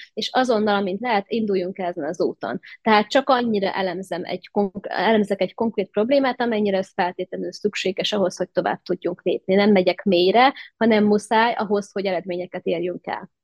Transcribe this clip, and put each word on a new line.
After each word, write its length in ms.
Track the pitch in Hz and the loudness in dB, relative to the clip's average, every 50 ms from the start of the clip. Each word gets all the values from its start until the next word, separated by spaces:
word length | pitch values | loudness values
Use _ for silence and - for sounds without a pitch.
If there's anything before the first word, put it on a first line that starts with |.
| - - - | -12 -16 -12
és 160 | - 226 - | -10 -8 -2
azonnal, 440 | - - 254 240 233 208 214 208 202 | 0 0 2 2 2 2 2 2 2
amint 240 | 202 202 185 185 202 | 0 0 -2 -4 -4
lehet, 320 | 240 247 226 202 196 - | -2 -2 -2 -2 -2 -2
induljunk 460 | - 233 226 202 196 185 175 180 196 | -4 -4 -2 0 -2 -2 -2 -4 -6
el 100 | - 185 | -6 -6
ezen 160 | 175 175 170 139 | -6 -6 -6 -6
az 180 | 151 175 - | -6 -4 -2
úton. 380 | 175 123 - - - 101 120 185 - - - - | -2 -2 -4 -4 -8 -8 -8 -8 -10 -14 -14 -4
Tehát 260 | - 226 220 208 214 - | 2 4 4 4 4 2
csak 200 | - 269 269 - | 0 0 2 2
annyira 440 | 262 247 247 233 214 202 196 185 - | 2 2 2 0 -2 -2 -2 -2 -2
elemzem 500 | - 190 185 170 185 190 - 175 165 180 | -2 -4 -4 -4 -6 -8 -8 -8 -8 -8
egy 260 | - - 185 - - | -8 -8 -10 -10 -6
konk-, 360 | - 208 202 190 - 196 - - | -2 -2 -2 -2 -4 -8 -10 -6
elemzek 520 | - - 180 214 226 214 202 202 202 - | -4 0 2 2 4 2 2 0 0 -2
egy 120 | 185 185 - | -2 -4 -2
konkrét 360 | - - - - - 190 - | -4 -4 -4 -2 -4 -6 -4
problémát, 520 | - 208 214 240 285 277 269 254 240 - | -2 -2 0 2 2 2 2 0 0 -2
amennyire 360 | 240 240 220 208 214 202 190 | -2 -2 0 0 0 0 0
ez 140 | 190 190 - _ | 0 -2 -2 _
feltétlenül 560 | - 185 180 190 - 185 - - 190 180 175 | -2 -2 -2 -2 -6 -8 -8 -6 -8 -8 -8
szükséges 600 | - - - 208 - - - 190 190 - 160 - 208 | -6 -4 -4 -4 -2 -2 -4 -4 -2 -2 -4 -2 0
ahhoz, 240 | 208 190 175 - | 0 0 0 -2
hogy 120 | - 180 - | -4 -6 -4
tovább 320 | - 185 175 104 - - | -2 -2 -2 -2 -2 -4
tudjunk 400 | - - 180 - - 175 185 - - | -4 -6 -6 -4 -4 -6 -6 -4 -2
lépni. 320 | 185 - - _ - 190 | -2 -2 -2 _ 2 4
Nem 160 | 202 202 214 | 4 6 6
megyek 320 | 208 185 180 180 175 - - | 6 4 4 2 0 0 0
mélyre, 500 | 202 185 175 180 190 196 233 254 277 262 - - - _ | 2 2 4 4 4 6 6 6 4 2 -2 -12 -12 _
hanem 280 | - 226 233 220 208 208 | 0 2 4 4 4 4
muszáj 480 | 208 208 214 - - 226 220 226 240 - | 4 2 2 0 0 2 2 2 2 0
ahhoz, 380 | - 220 185 208 202 196 - | -2 -2 -2 -2 -2 -4 -4
hogy 140 | - 202 190 | -6 -4 -4
eredményeket 600 | 196 185 165 170 190 175 180 180 185 - 175 - | -2 -2 -2 -4 -6 -6 -6 -8 -8 -10 -6 -4
érjünk 420 | 196 180 165 170 180 175 170 - | -4 -2 -2 -2 -4 -6 -6 -8
el. 240 | - - - - - _ _ | -8 -10 -10 -10 -16 _ _